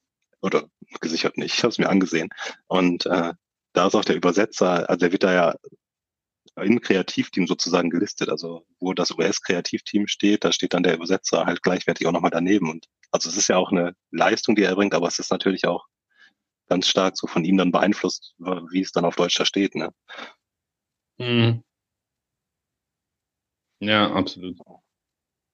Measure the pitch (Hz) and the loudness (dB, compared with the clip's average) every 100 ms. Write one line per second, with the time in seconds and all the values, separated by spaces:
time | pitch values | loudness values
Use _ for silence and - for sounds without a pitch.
0 | _ _ _ _ 95 87 - _ - - | _ _ _ _ -2 -2 -2 _ -20 -10
1 | 80 82 - - - - 120 - - 95 | -6 -4 -4 -4 -6 0 0 2 2 2
2 | 92 82 80 - - - - 92 90 87 | 2 -2 -4 -8 -14 -12 -2 2 2 0
3 | - 92 85 - _ _ _ - 92 110 | -2 -2 -2 -6 _ _ _ 0 2 2
4 | - 78 87 85 110 - 92 87 - 87 | 0 0 2 2 0 0 0 0 0 0
5 | 87 95 98 90 85 - - _ _ _ | 0 2 2 4 2 0 -8 _ _ _
6 | _ _ _ _ _ - 92 120 - 95 | _ _ _ _ _ -4 0 0 2 0
7 | 90 - 127 - 85 90 - 87 87 87 | 0 -4 -4 -2 -2 -2 0 0 2 0
8 | 101 - - 78 85 85 _ - 90 90 | -2 -4 -4 -4 -6 -14 _ -8 -6 -2
9 | 87 - 82 - - 90 - 107 - 104 | -2 0 -2 -2 -2 -4 -4 -8 -4 -2
10 | 101 - 101 104 - - 90 87 90 87 | -2 0 2 2 2 0 0 0 0 0
11 | 82 95 - 82 85 85 - 90 - - | -2 -2 0 0 0 -2 -2 -2 -2 -2
12 | - 87 85 82 87 104 82 82 - _ | 0 0 0 0 2 2 0 -8 -14 _
13 | _ - - 90 - 110 - 92 85 90 | _ -4 -4 -2 2 2 2 0 0 -6
14 | _ 82 98 110 - 107 92 95 101 - | _ 0 2 2 2 2 4 4 2 2
15 | 85 - - 92 98 92 87 87 - _ | -2 -4 -4 -2 0 0 0 -2 -6 _
16 | _ _ - _ _ _ - 87 - - | _ _ -20 _ _ _ -4 -2 0 0
17 | 95 - - - 82 95 90 85 92 101 | 0 -2 -6 -2 2 2 4 2 2 0
18 | 92 - - - 87 90 85 90 95 90 | -2 -6 -14 -12 -8 -8 -4 -4 -2 -2
19 | 85 - 87 - - 98 98 - 78 - | -2 0 0 0 -2 0 -2 -2 -8 -10
20 | - - - - _ _ _ _ _ _ | -20 -18 -18 -20 _ _ _ _ _ _
21 | _ - 123 120 117 117 - _ _ _ | _ -10 -2 2 2 0 -6 _ _ _
22 | _ _ _ _ _ _ _ _ _ _ | _ _ _ _ _ _ _ _ _ _
23 | _ _ _ _ _ _ _ - 101 107 | _ _ _ _ _ _ _ -8 0 2
24 | 104 95 92 92 90 87 - - _ _ | 2 0 -4 -6 -12 -12 -18 -20 _ _
25 | _ _ _ _ _ | _ _ _ _ _